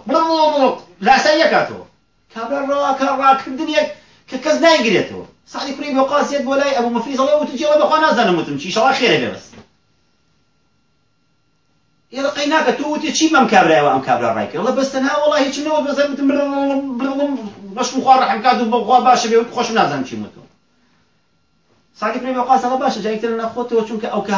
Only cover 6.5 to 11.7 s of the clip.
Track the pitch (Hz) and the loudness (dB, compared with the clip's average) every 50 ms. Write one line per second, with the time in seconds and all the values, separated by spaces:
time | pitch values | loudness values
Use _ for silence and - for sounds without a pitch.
6.5 | 277 277 285 277 - 240 233 240 240 233 - 285 269 247 269 294 294 302 285 - | 0 0 0 0 0 0 0 0 -2 -4 -4 -4 -2 0 2 2 2 0 0 -2
7.5 | - 233 294 302 - 302 277 - - 262 311 302 233 240 220 185 175 160 - - | -4 -4 0 2 4 4 4 2 2 2 2 2 2 2 2 2 0 0 -2 -4
8.5 | 143 135 - 185 - 220 247 269 262 - 262 196 156 131 123 101 95 - - - | -8 -8 -8 -4 -2 0 2 2 2 2 2 2 2 0 0 -4 -8 -10 -16 -20
9.5 | - - - _ _ _ _ _ _ _ _ _ _ _ _ _ _ _ _ _ | -20 -20 -20 _ _ _ _ _ _ _ _ _ _ _ _ _ _ _ _ _
10.5 | _ _ _ _ _ _ _ _ _ _ _ _ _ _ _ _ _ _ _ _ | _ _ _ _ _ _ _ _ _ _ _ _ _ _ _ _ _ _ _ _
11.5 | _ _ _ _ | _ _ _ _